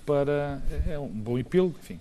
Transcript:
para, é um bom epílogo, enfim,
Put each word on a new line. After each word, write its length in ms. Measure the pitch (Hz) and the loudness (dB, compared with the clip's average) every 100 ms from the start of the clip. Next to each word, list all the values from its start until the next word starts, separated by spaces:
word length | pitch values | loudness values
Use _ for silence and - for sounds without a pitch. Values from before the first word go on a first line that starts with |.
| - | 0
para, 560 | 143 143 147 143 139 - 151 175 | 2 2 0 -2 -2 0 0 0
é 100 | 151 | -2
um 100 | 139 | -4
bom 300 | 98 107 123 | -6 -2 -2
epílogo, 380 | 123 180 185 147 | 2 4 4 0
enfim, 180 | - 87 | -10 -12